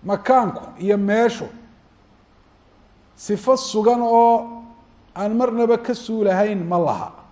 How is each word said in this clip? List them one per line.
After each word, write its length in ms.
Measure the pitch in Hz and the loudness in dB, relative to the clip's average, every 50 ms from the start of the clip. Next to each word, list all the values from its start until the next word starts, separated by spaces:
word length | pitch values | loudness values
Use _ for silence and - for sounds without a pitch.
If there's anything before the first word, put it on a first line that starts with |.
| - | -4
Makaanku 560 | 170 202 196 - - 262 262 233 190 139 - - - - - | -4 -4 -4 0 2 2 4 4 0 -4 -8 -14 -18 -14 -8
iyo 160 | 175 196 208 202 | -2 0 0 0
meeshu 500 | 202 202 202 220 233 233 - - 151 117 - - - - _ _ _ _ _ _ _ _ _ _ _ _ _ _ _ _ _ _ _ _ _ _ _ _ _ _ _ _ _ | 2 0 2 2 2 0 0 -4 -10 -12 -14 -20 -20 -20 _ _ _ _ _ _ _ _ _ _ _ _ _ _ _ _ _ _ _ _ _ _ _ _ _ _ _ _ _
sifo 420 | _ - - 208 202 - 254 262 262 | _ -6 -6 -6 -4 2 0 0 0
sugan 420 | 262 - - 226 208 226 240 240 | 0 -4 -4 0 2 2 2 2
oo 640 | 240 233 233 233 233 233 233 226 233 - - - - - - - - _ _ _ _ _ _ | 0 2 4 4 4 4 4 2 -2 -6 -14 -18 -20 -20 -20 -20 -20 _ _ _ _ _ _
aan 180 | 175 196 208 220 | -6 -6 -2 0
marnaba 420 | 226 254 240 226 233 233 226 233 226 | 0 0 0 0 0 2 2 2 0
ka 160 | 233 - 247 | 0 -4 -6
suulahayn 720 | - - - 220 220 214 202 185 185 208 214 208 196 170 165 | -6 -6 -8 -4 0 0 0 2 2 0 0 0 -4 -4 -2
ma 100 | 175 175 | 0 0
laha. 340 | 170 143 113 92 - - - - - - | 0 0 -2 -4 -6 -12 -14 -18 -20 -20